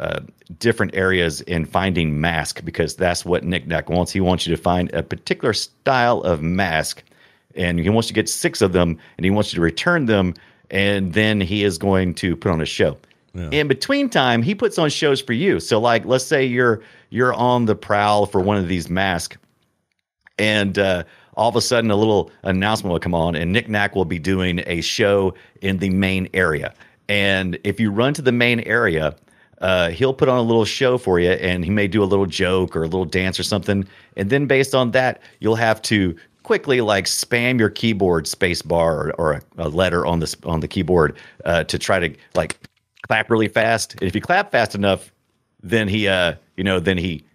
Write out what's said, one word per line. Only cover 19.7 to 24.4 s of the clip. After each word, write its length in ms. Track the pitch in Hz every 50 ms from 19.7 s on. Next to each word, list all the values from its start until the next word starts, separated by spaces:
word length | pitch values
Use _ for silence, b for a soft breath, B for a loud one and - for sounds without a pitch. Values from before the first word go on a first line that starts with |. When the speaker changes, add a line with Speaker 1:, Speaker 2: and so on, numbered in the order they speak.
| _ _ _ _ _ _ _ _ _ _ _ _ _ -
Speaker 1:
and, 400 | 101 107 107 107 101 98 92 98
uh, 260 | 98 95 92 87 85 b b b b b b
all 120 | - 110 117
of 80 | 117
a 40 | 120
sudden 300 | 107 - 127 117 113 113
a 60 | 101
little 340 | 101 107 110 107 98 82 - B B B
announcement 500 | 95 92 92 95 104 110 107 98 101 85
will 80 | 82
come 140 | - 92 87
on, 200 | 85 82 85 85
and 160 | 76 85 85 92
Nick 160 | 120 117 110
Nack 260 | 107 104 101 101 -
will 100 | 98 92
be 140 | 80 90 87
doing 440 | 73 92 98 95